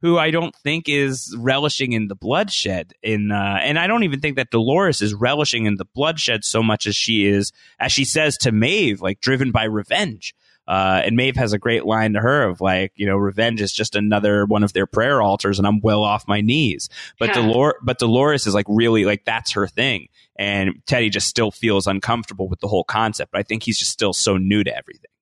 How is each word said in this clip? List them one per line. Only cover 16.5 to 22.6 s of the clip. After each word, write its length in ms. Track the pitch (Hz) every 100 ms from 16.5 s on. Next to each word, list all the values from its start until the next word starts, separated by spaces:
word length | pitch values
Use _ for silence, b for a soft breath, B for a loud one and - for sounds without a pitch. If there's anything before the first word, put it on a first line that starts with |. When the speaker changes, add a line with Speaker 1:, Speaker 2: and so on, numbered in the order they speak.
| 139 139 78 - B B B
Speaker 1:
But 120 | 113
Speaker 2:
Yeah. 60 | 107
Speaker 1:
Dolor-, 400 | 110 117 143 -
but 160 | 120 123
Dolores 480 | 120 117 143 143 110
is, 80 |
like, 120 | 101 107
really, 380 | 104 117 113 98
like, 180 | 104
that's 280 | - 113 -
her 140 | - 95
thing. 420 | - 131 107 69 b b -
And 460 | 101 101 95 - -
Teddy 220 | 127 113
just 180 | 98 -
still 240 | - 110
feels 360 | - 113 101 98
uncomfortable 640 | 98 104 117 110 98 95
with 100 | 90